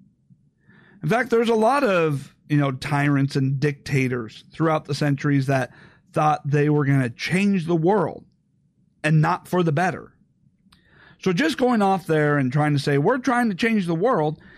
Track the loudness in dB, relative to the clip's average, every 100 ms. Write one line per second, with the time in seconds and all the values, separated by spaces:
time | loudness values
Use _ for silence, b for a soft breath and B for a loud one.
0 | _ _ _ _ _ _ b b b b
1 | -2 -2 2 2 2 2 2 2 2 2
2 | 0 -2 -8 _ -2 0 0 -2 -4 -2
3 | 2 2 0 0 -2 -2 -2 -4 -4 -2
4 | -2 -4 -8 -16 -16 -4 0 0 -4 -4
5 | -2 -2 0 0 0 -2 -4 B B B
6 | _ -2 0 -2 -2 0 2 2 2 0
7 | 0 -4 -4 0 0 0 0 0 2 2
8 | 0 -6 -16 _ _ _ _ _ _ _
9 | 2 2 2 0 -2 0 0 0 -2 -4
10 | -10 _ _ _ _ _ _ b b b
11 | b b -4 0 0 0 0 2 2 0
12 | 0 0 2 0 0 0 0 0 0 0
13 | 2 0 0 0 0 -2 0 0 0 0
14 | 0 0 -2 -4 B